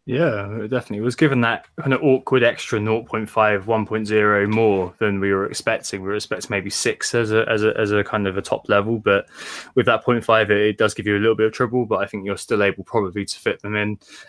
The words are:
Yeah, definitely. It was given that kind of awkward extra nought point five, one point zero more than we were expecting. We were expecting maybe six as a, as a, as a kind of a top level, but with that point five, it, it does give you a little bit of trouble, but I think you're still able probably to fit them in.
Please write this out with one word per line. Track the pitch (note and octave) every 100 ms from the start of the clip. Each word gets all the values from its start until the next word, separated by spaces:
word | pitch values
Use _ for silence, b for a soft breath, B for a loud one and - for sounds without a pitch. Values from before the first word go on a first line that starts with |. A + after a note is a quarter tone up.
| -
Yeah, | C3 E3 G#2 G2+ A2 G#2+
definitely. | B2+ - G#2
It |
was | A#2+ A#2+
given | D#3 C3
that | A#2 A2 - -
kind | C#3+
of | C3
awkward | D3+ C3 - C3
extra | A#2+ - - A2
nought | G#2+ A2+
point | A2 A2+ G#2+
five, | - G#2+ G2+ G2+
one | A2+
point | G2+ A2 G#2
zero | G#2+ G#2 G2+ G#2
more | A2 A2+ G2 F2+ -
than | G#2+ G2
we | G2
were | G2
expecting. | G2 - - A2 - G2
We | F#2+
were |
expecting | G#2 - G#2+ -
maybe | G2+ F#2+
six | - A#2+ - -
as | A#2+ A2
a, | A2 A2+
as | A2
a, | A2 -
as | G#2
a | G#2
kind | G2 G#2+ G2
of | F#2+
a |
top | - - -
level, | G2+ G#2 A2+
but | G#2 G2 - B B B B
with | -
that | A#2 A2
point | - A#2+
five, | - A2 G#2
it, | G#2
it | G#2+ G#2
does | G#2+
give | - G#2
you | G2+
a |
little | A2
bit | G#2+
of | A2
trouble, | - B2 B2
but | A2 G2
I | G2
think | G#2
you're | G2 F#2
still | - A2
able | G2+ F#2+
probably | - A2+ G2 G2+ F#2+
to | -
fit | A2 -
them | G#2 G#2+
in. | G#2 G#2 B B